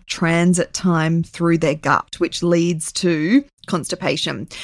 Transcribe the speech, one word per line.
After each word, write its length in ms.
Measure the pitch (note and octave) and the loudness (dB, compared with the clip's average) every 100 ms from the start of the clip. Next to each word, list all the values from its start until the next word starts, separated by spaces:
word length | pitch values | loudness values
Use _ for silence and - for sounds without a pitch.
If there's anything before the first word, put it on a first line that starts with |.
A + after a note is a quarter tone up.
| - | -6
transit 680 | - E3 E3+ F3 F3+ - | -2 0 4 4 2 0
time 480 | - F#3 E3+ D#3+ E3 | -2 0 2 2 0
through 360 | E3 - E3+ E3 | -2 -2 0 2
their 180 | D#3+ D3+ | 2 0
gut, 400 | C#3+ C#3 - - | 0 0 -2 -4
which 240 | E3+ - | -4 -2
leads 480 | F3 E3+ E3+ E3 - | 0 2 2 -2 -6
to 500 | - F#3 D#3+ D#3 B3+ C#4 _ - | -4 -2 0 2 2 2 _ -6
constipation. 800 | F3+ - - D#3 C#3+ - - - - | -6 -4 -6 -4 -2 -4 -6 -8 -14